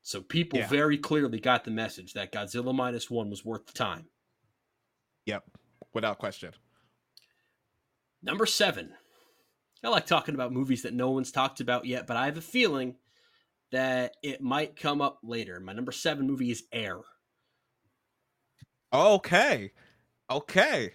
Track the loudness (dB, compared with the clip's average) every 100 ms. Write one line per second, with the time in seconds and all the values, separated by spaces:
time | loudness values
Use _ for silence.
0 | -10 -12 -2 -2 0 -2 0 2 4 2
1 | 2 0 2 0 2 2 2 -4 -4 -8
2 | -12 -10 -8 -8 -6 -4 -2 -2 -2 -4
3 | -4 -4 -4 -8 -8 -10 -10 -4 -4 -4
4 | -14 _ _ _ _ _ _ _ _ _
5 | _ _ -8 -8 -10 -20 _ _ -8 -4
6 | -2 -2 -8 -10 -16 -18 _ _ _ _
7 | _ _ _ _ _ _ _ _ _ _
8 | _ _ -6 0 2 4 2 2 -12 -18
9 | _ _ _ _ _ _ _ _ 2 2
10 | 4 0 0 -4 -2 -2 0 0 -2 -2
11 | 0 0 -2 -2 -2 -2 -2 -2 -2 -6
12 | -4 -2 -2 -4 -4 2 2 2 -4 -8
13 | _ _ _ _ _ _ _ -2 0 0
14 | -2 -6 -8 -4 -2 0 -2 -2 -2 0
15 | 0 -2 -8 -6 -6 -10 -10 -8 -6 -2
16 | -2 0 -2 0 -2 -2 -6 -8 -6 -8
17 | -14 _ _ _ _ _ _ _ _ _
18 | _ _ _ _ _ _ -20 _ _ 6
19 | 8 8 6 6 6 2 -4 _ -20 _
20 | _ _ -4 -4 2 4 6 4 -2